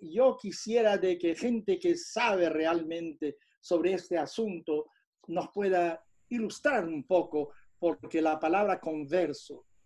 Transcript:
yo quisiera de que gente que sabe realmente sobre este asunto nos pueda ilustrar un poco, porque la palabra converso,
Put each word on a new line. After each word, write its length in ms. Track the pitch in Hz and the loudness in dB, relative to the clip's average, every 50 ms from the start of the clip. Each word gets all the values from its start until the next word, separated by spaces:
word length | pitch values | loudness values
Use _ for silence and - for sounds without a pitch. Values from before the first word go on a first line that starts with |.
yo 360 | - 156 160 226 262 254 220 - | -14 -4 2 4 4 4 4 2
quisiera 560 | - 196 165 - - 214 226 240 220 214 202 | -6 -10 -8 -8 -4 0 2 4 4 4 4
de 220 | 180 180 185 175 175 | 4 2 2 2 2
que 160 | 175 165 160 | 0 -2 0
gente 460 | - - 247 233 226 202 196 185 180 | 0 0 0 0 0 0 0 0 2
que 160 | - 175 170 | 2 2 0
sabe 520 | 170 - - - 220 240 226 196 185 175 160 | 0 -2 -6 -4 0 0 2 2 4 2 2
realmente 920 | 156 156 156 160 170 170 160 156 165 170 165 160 147 - 151 143 139 - _ _ _ _ | 2 2 2 2 2 0 -2 -4 -6 -6 -6 -8 -8 -6 -6 -6 -6 -8 _ _ _ _
sobre 340 | - - 180 165 165 185 190 | -4 0 0 2 2 2 0
este 220 | 175 - - 180 | 0 -2 -2 -2
asunto 680 | 160 143 - - - 226 208 180 165 - 160 151 151 151 - _ _ _ _ _ _ _ | -2 -2 -2 -2 -4 -4 -4 -4 -6 -4 -2 -2 -2 -2 -6 _ _ _ _ _ _ _
nos 220 | - 170 180 175 - | -8 -6 -6 -6 -4
pueda 500 | - 202 202 190 190 175 170 170 165 - - _ _ _ _ - | -4 -2 0 2 2 2 2 0 -2 -4 -10 _ _ _ _ -6
ilustrar 580 | 247 233 220 - - - - 294 269 214 175 | -4 -4 -4 -4 -4 0 0 0 2 0 -2
un 180 | 165 160 147 127 | -2 -4 -6 -2
poco, 480 | - 185 170 - - 151 151 147 - - - - - _ - | 2 2 2 2 2 -2 -4 -4 -4 -8 -18 -20 -20 _ -2
porque 440 | 175 170 160 - - - - 160 | -2 -2 -2 -2 -6 -4 0 2
la 160 | 160 160 156 156 | 2 2 0 0
palabra 400 | 165 160 180 202 208 196 185 180 | 0 2 2 2 2 2 0 -2
converso, 880 | - 170 156 151 147 139 165 185 170 147 139 - - - 139 123 - _ _ - _ | -2 -6 -6 -6 -4 -2 0 0 0 0 -2 -8 -10 -16 -18 -18 -18 _ _ -20 _